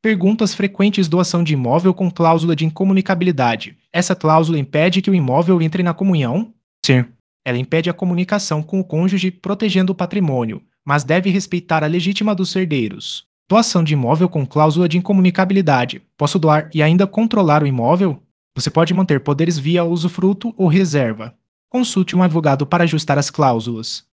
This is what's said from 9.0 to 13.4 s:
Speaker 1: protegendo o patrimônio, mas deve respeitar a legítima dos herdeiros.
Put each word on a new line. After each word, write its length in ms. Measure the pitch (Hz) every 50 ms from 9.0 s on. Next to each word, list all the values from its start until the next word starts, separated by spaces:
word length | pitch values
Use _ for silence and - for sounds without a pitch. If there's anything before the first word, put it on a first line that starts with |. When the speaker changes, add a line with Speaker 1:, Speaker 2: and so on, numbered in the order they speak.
| 175 190 190 190 180 185
Speaker 1:
protegendo 600 | 180 _ - 185 202 196 220 208 180 190 185 185
o 40 | 190
patrimônio, 680 | - 180 175 - 208 185 151 131 127 120 110 107 - _ _ _ _ _
mas 180 | 139 143 147 143
deve 260 | 131 160 180 185 196
respeitar 540 | 180 196 190 - 175 175 175 - 160 160 156
a 40 |
legítima 460 | 151 165 180 160 190 202 - 208 214 208
dos 220 | 175 190 - -
herdeiros. 720 | 190 185 165 151 135 113 104 98 90 - - - - _ _ _ _